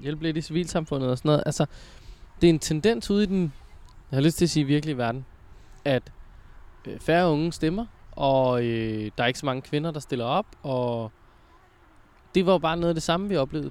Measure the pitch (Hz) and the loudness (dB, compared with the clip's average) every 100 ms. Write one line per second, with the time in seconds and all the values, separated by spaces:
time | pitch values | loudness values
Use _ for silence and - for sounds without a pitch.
0 | 135 151 165 160 156 160 175 175 160 139 | -8 -4 -2 -2 -2 -4 -2 -2 -2 -2
1 | 127 127 151 147 - - 151 - - - | 0 0 4 4 2 0 -2 -4 -20 -20
2 | - - - - 170 160 - 156 202 233 | -20 -20 -20 4 4 4 0 0 2 0
3 | - 202 208 190 165 - - - - - | 0 2 2 2 0 -4 -18 -20 -20 -20
4 | - 135 151 - 170 156 139 147 151 131 | -4 2 2 4 2 2 2 0 0 -2
5 | 117 127 131 - - - - - 147 127 | -2 -4 -10 -20 -20 -20 -20 -6 0 0
6 | - - - - - - - - - - | -2 -14 -20 -20 -20 -20 -20 -18 -14 -6
7 | - 170 180 147 170 - 160 190 233 - | 2 4 4 2 0 -2 -2 -2 -6 -12
8 | - - 139 135 127 123 120 113 110 107 | -16 -2 2 4 2 2 0 -2 -2 -4
9 | 107 - 120 123 143 131 - 147 165 151 | -6 -2 -2 -2 -4 -4 -4 -4 -4 -6
10 | - 127 117 165 214 - 143 127 123 117 | -6 -4 -2 -2 -4 -10 -6 -4 -2 -4
11 | 110 - - - - - _ _ _ - | -8 -12 -20 -20 -20 -20 _ _ _ -20
12 | - _ _ 185 180 180 160 170 170 165 | -20 _ _ 0 4 2 2 0 0 0
13 | - 170 202 175 135 156 143 | 0 -2 0 -2 -2 -4 -8